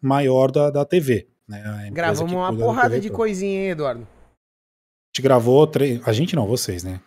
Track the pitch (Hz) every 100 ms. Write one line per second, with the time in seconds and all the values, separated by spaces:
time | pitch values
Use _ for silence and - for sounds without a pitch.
0 | 135 139 139 131 135 139 147 143 143 180
1 | 139 110 - _ - 104 104 104 104 170
2 | 170 160 165 180 185 - 226 233 240 233
3 | 208 202 220 190 196 190 196 165 143 117
4 | 110 _ _ _ _ _ _ _ _ _
5 | _ - 131 127 117 135 156 156 139 120
6 | 120 107 175 165 101 120 - 90 92 92